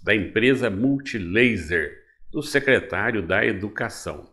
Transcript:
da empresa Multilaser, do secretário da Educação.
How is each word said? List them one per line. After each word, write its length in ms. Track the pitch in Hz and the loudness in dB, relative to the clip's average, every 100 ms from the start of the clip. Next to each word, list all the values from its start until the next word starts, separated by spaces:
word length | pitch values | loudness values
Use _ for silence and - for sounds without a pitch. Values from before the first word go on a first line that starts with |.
da 100 | - | 2
empresa 560 | 107 92 - 120 127 117 | 0 2 2 4 4 2
Multilaser, 1300 | 95 131 139 - 113 87 98 123 107 78 87 73 - _ _ - | 0 0 0 -2 -6 -2 4 4 2 -2 -2 -2 -8 _ _ -10
do 120 | 139 | -8
secretário 800 | 143 143 135 123 - 92 107 113 | -2 0 4 2 2 -4 -2 -2
da 200 | 85 95 | 0 2
Educação. 880 | 117 98 101 - 117 - - 76 80 | 2 0 -6 -6 -8 -6 -10 -10 -14